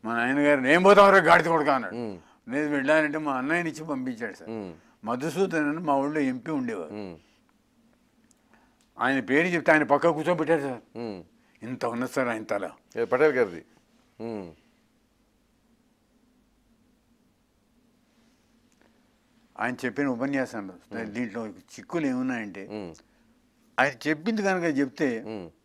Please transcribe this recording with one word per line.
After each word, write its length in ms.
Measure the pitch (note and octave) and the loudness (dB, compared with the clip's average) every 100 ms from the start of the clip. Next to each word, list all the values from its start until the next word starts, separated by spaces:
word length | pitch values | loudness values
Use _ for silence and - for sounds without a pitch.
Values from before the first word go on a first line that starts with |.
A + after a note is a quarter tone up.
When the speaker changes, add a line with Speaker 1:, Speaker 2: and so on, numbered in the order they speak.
Speaker 1:
మా 80 | A2 | -4
నాయనగారు, 480 | A#2 A#2+ C#3 D3 C#3+ | -2 0 2 4 4
"నేను 200 | B2+ E3 | 6 6
పోతావురా 340 | F#3+ G3+ G3 G3 | 8 10 10 8
గాడిద 280 | D#3+ E3+ D#3+ | 8 6 6
కొడుకా" 280 | E3 D3 | 2 2
అన్నాడు. 220 | C3+ G#2 A2 | 0 0 -6
Speaker 2:
ఉమ్. 200 | A#2 F#2 - _ - | -8 -10 -16 _ -8
Speaker 1:
"లేదు, 220 | C3+ D3+ | -4 -2
వెళ్ళానంటే 480 | D3 C3+ D#3 D3+ D3+ | -2 2 2 2 -4
మా 160 | D3+ | -4
అన్నయ్యని 360 | C3+ C3 E3+ E3+ | -6 -2 -2 -4
ఇచ్చి 160 | D3+ D#3 | -8 -8
పంపించాడు 520 | C#3 B2+ A2+ A2+ F2+ | -6 -6 -8 -10 -10
సార్." 120 | - | -12
Speaker 2:
ఉమ్. 220 | A2+ F#2+ D#2+ _ _ | -10 -10 -14 _ _
Speaker 1:
మధుసూదన్ 680 | G#2 B2 D3+ D3+ F#3+ E3 D3 | -6 -4 -4 -2 -2 0 -2
అని 100 | D#3 | -4
మా 160 | E3+ C#3 | -2 0
ఊళ్ళో 260 | C#3+ D#3 | 0 -2
ఎంపీ 300 | C3+ B2+ C#3 | -2 -4 -6
ఉండేవారు. 420 | D3+ B2 G#2 D#2 | -6 -4 -6 -8
Speaker 2:
ఉమ్. 220 | G#2 G2 E2 _ _ _ _ _ _ _ _ _ _ _ _ _ _ _ _ _ - | -10 -12 -14 _ _ _ _ _ _ _ _ _ _ _ _ _ _ _ _ _ -4
Speaker 1:
ఆయన 220 | A#2+ C3+ | -2 0
పేరు 280 | A2+ C3+ F3 | 2 2 2
చెప్తే 240 | F3 D3 | 0 4
ఆయన 120 | D#3 | 4
పక్క 240 | D3 C#3+ E3 | 4 4 4
కూర్చోబెట్టారు 540 | D3+ D#3 F3 D3+ E3 | 2 0 -2 2 0
సార్. 200 | C#3 A#2+ - A2 | 0 -8 -12 -12
Speaker 2:
ఉమ్. 220 | A#2 F#2+ E2 _ _ _ | -10 -10 -14 _ _ _
Speaker 1:
ఇంత 240 | A2+ B2+ B2+ | -12 -6 -6
ఉన్నది 260 | A#2 B2+ | -4 -4
సార్ 160 | - B2 | -2 -2
ఆయన 160 | A2+ | -4
తల. 220 | G#2+ G2+ F2+ - _ - | -4 -6 -6 -12 _ -6
Speaker 2:
ఏ, 80 | |
పటేల్ 300 | A#2 B2+ D#3 | 0 4 4
గారిది? 280 | B2+ G#2+ E2+ - _ _ _ _ _ | 4 0 -2 -16 _ _ _ _ _
ఉమ్. 300 | A2+ A2 F2+ D#2+ _ _ _ _ _ _ _ _ _ _ _ _ _ _ _ _ _ _ _ _ _ _ _ _ _ _ _ _ _ _ _ _ _ _ _ _ _ _ _ _ _ _ _ _ _ _ _ _ _ - | -10 -10 -12 -18 _ _ _ _ _ _ _ _ _ _ _ _ _ _ _ _ _ _ _ _ _ _ _ _ _ _ _ _ _ _ _ _ _ _ _ _ _ _ _ _ _ _ _ _ _ _ _ _ _ -6
Speaker 1:
ఆయన 160 | A2+ B2 B2+ | -6 -4 -4
చెప్పిన 220 | A#2 C#3+ | -2 -2
ఉపన్యాసంలో 680 | A#2+ C3+ C#3+ B2 A#2 G2 | -2 -2 -2 -4 -6 -12
Speaker 2:
ఉమ్. 340 | F2+ _ A2 A2 | -16 _ -10 -8
Speaker 1:
దీంట్లో 400 | G#2 A#2+ G#2 A2 | -6 -6 -6 -10
చిక్కులు 580 | F#2+ _ - G#2+ E3+ D3 | -12 _ -20 -8 -4 -2
ఏమున్నాయంటే, 600 | B2+ B2+ A#2+ G#2+ F#2+ G2 | -2 -2 -4 -6 -12 -12
Speaker 2:
ఉమ్. 240 | G#2 F#2 D#2+ _ _ _ _ _ _ _ - | -10 -10 -14 _ _ _ _ _ _ _ 0
Speaker 1:
ఆయన 300 | C3+ C3+ D3 | 0 0 -4
చెప్పింది 340 | D#3 F3 A3 | -2 -2 -2
కనుక 340 | G3 F#3 E3+ C#3 | 0 0 0 0
చెప్తే 460 | C#3 - D3 A2+ G#2+ | -2 0 -2 -2 -6
Speaker 2:
ఉమ్. 240 | A2 E2 _ | -12 -12 _